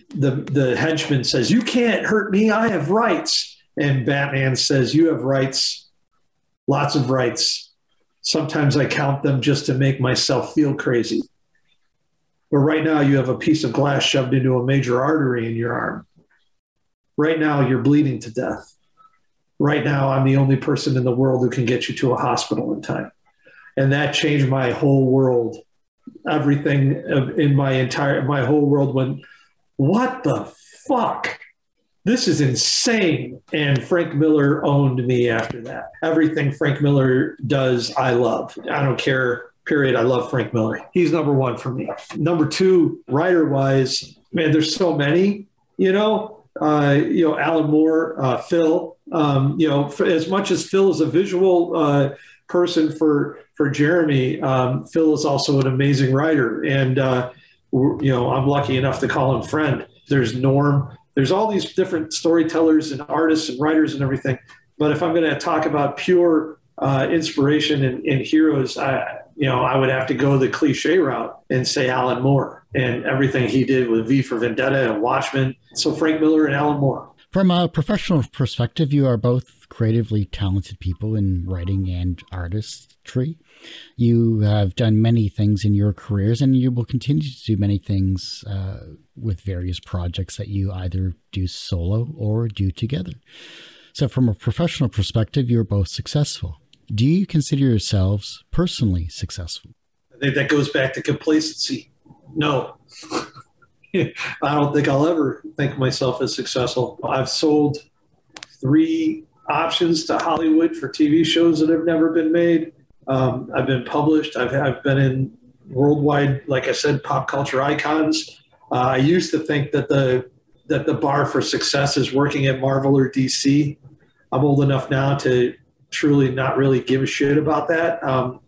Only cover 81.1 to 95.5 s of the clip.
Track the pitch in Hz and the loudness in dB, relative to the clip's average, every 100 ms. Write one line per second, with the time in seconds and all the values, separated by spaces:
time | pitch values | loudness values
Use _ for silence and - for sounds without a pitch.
81.1 | 110 98 90 90 90 87 98 92 90 90 | -2 0 -2 -4 -6 -4 -4 -2 -4 -4
82.1 | 82 - 92 87 104 - - _ _ - | -6 -10 -10 -8 -8 -8 -16 _ _ -8
83.1 | 127 139 165 _ _ - - - - 117 | -6 -4 -8 _ _ -20 -20 -16 -2 2
84.1 | 117 113 110 104 107 98 - 113 107 113 | 4 2 2 2 2 0 0 2 2 4
85.1 | 117 104 - 104 101 104 101 104 - - | 2 0 0 0 2 2 2 0 -2 -4
86.1 | 101 101 117 135 131 127 120 113 123 - | 0 0 2 2 2 2 -2 -4 -4 -2
87.1 | 156 147 - - 101 101 101 - 98 95 | -2 -4 -10 -4 -2 0 -2 -2 -2 0
88.1 | 92 - - 107 98 95 101 95 73 _ | -2 -6 -14 -10 -8 -8 -10 -16 -20 _
89.1 | 135 113 92 98 90 90 85 - 92 87 | -10 -8 -6 -6 -8 -6 -8 -8 -6 -6
90.1 | 90 92 - 104 98 98 92 92 92 92 | -8 -10 -10 -8 -4 -4 -4 -6 -4 -6
91.1 | - _ 98 92 - - 87 87 110 123 | -8 _ -6 -6 -8 -8 -6 -2 -4 -4
92.1 | 156 107 110 117 107 95 - 113 156 175 | -6 -4 -2 -4 -2 -4 -2 -6 -4 -8
93.1 | 135 _ - - - - - _ - 135 | -12 _ -20 -20 -20 -20 -20 _ -4 -2
94.1 | 131 123 104 - - 170 - 120 - 95 | 2 0 0 -4 -2 -2 -2 -2 -2 -2
95.1 | 117 107 143 120 | -2 -2 -2 0